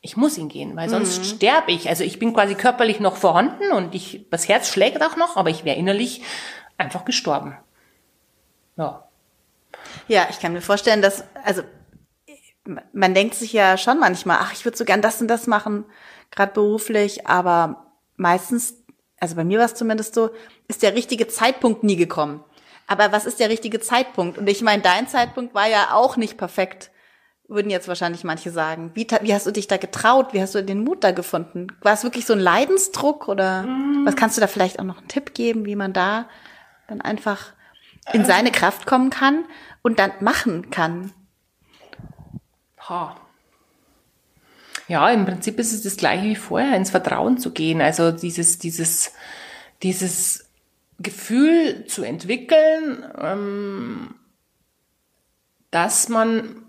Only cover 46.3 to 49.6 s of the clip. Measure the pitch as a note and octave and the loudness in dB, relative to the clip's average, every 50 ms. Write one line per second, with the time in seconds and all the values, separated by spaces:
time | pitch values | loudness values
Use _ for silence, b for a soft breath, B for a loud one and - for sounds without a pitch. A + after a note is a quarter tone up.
46.3 | G#3+ - - - D#3+ E3 C4 C#4 B3+ - F#3+ F#3+ - F3+ - - - - - A#3 | -4 -4 -6 -4 -2 -2 0 2 0 0 0 0 -2 -2 0 0 -2 0 0 0
47.3 | B3+ B3 - - - - D#3 D#3+ E3 D#3+ D3 D3 D#3+ - E3+ E3 E3 E3 F3 F3 | 0 0 -2 -6 -6 -4 -2 -2 0 2 2 2 2 4 2 2 2 0 -6 -8
48.3 | E3 - E3+ - - - - E3 E3 - E3 E3 - - - - B B B B | -6 -2 0 0 -2 -2 -6 -8 -6 -4 -2 -2 -2 -2 -4 -6 B B B B
49.3 | B B B B B B | B B B B B B